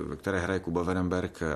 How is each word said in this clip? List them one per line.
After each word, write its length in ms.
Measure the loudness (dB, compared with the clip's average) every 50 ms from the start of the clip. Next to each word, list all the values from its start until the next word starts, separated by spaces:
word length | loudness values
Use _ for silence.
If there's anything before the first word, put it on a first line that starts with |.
| -4
ve 100 | -4 -6
které 240 | -4 -2 0 0 0
hraje 200 | 0 0 0 0
Kuba 240 | 0 0 0 0 2
Werenberg, 600 | 2 2 2 2 2 2 0 0 -2 -4 -2 -2 -2 0